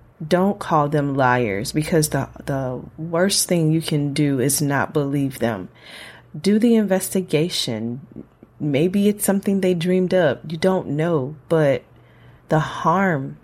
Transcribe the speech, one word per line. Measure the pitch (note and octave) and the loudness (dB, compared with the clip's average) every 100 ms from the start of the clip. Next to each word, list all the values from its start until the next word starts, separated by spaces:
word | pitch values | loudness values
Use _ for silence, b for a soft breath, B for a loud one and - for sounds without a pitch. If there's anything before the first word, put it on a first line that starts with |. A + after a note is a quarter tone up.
| - - D#3 | -20 -10 -2
Don't | F3+ G3 G3+ | 2 2 -2
call | - D#3+ D3 | 0 0 2
them | D3+ C#3+ | 0 0
liars, | C3+ B2+ B2 A2+ G2 B2 | 2 2 2 0 -2 -4
because | D3+ D#3 E3 D#3 | -4 0 2 2
the, | C#3+ - - - | -2 -6 -8 -6
the | C3+ C3 B2 - - | -4 -4 -8 -10 -12
worst | E3 E3 G3 - - | -4 0 2 0 0
thing | F3 D#3 | 2 2
you | D#3+ | 2
can | - D3+ C#3+ C#3 | 0 0 0 0
do | C#3+ C3+ | 0 2
is | C3+ C#3+ | 0 0
not | C#3+ C#3 - | 0 0 0
believe | D3+ C#3 C#3+ C#3 C3 | -2 -2 -2 -2 -2
them. | A#2 G2+ F2+ - B B B B B D3+ | -2 -2 -8 -16 B B B B B -4
Do | F#3+ G#3+ | 0 4
the | A#3+ A3+ | 4 4
investigation. | G3+ F#3+ - F#3+ F#3 D3 F3 - - A2+ A#2 B2 - - - _ - - | 4 0 0 -4 0 0 0 -2 -4 -4 -6 -8 -12 -18 -20 _ -20 -8
Maybe | D3 C3+ F3+ G3+ G#3 | -2 2 2 2 2
it's | G#3 - | 0 0
something | G3 G3+ G3 | 0 0 0
they | F#3 F3 | 2 0
dreamed | F3 F#3 F3+ F#3 | 2 2 2 2
up. | D#3 A#2 D#3 | 2 0 -6
You | E3 | -2
don't | F#3 F#3 - | 0 0 -2
know, | D3 E3+ D#3+ C3 D#3 - | -2 0 0 -2 -8 -2
but | D#3+ D3 B2+ - - b b b b b | 2 2 0 -4 -20 b b b b b
the | D#3 | 0
harm | D3 - D#3+ F3+ F#3+ D3+ C#3 D3+ | 0 -2 0 2 2 0 -4 -12